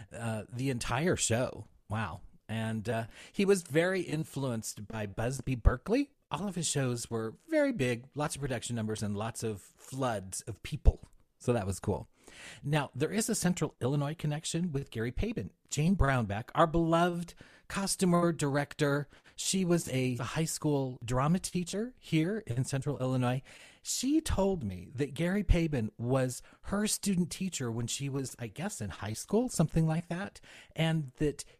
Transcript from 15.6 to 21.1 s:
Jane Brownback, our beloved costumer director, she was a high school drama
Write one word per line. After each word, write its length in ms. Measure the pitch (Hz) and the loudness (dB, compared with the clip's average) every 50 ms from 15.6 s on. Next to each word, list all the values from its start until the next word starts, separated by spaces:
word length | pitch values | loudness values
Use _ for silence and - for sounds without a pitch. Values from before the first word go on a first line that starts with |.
| _ - | _ -6
Jane 260 | - 147 151 175 196 | -2 2 2 4 6
Brownback, 500 | 165 143 139 135 127 117 98 98 104 117 - - | 6 6 6 4 2 2 0 -2 -4 -6 -2 4
our 120 | 147 165 | 4 4
beloved 680 | 165 147 170 165 160 165 165 175 180 175 175 170 165 - - - - - - _ | 6 6 4 4 6 6 6 4 4 2 -2 -8 -10 -12 -20 -20 -20 -20 -20 _
costumer 640 | - - 202 196 190 - - 190 180 175 170 170 170 | -6 -4 -4 -2 -2 0 2 4 6 6 6 6 4
director, 760 | 165 - 151 143 135 147 143 - - - 151 143 143 143 147 - - - _ - - | 2 2 2 2 2 0 0 -2 0 2 2 4 4 2 0 -4 -10 -20 _ -18 -10
she 300 | - - - - 190 190 | -6 -4 0 0 2 4
was 240 | 170 175 170 - - | 4 4 2 2 0
a 260 | 127 131 127 127 123 | 0 0 2 2 0
high 300 | 120 135 107 - 156 165 | -2 -4 -4 -2 -2 -2
school 540 | 156 - - - 151 147 139 135 131 127 - - | -2 -2 -2 0 2 2 2 0 -2 -6 -8 -4
drama 360 | 104 | -2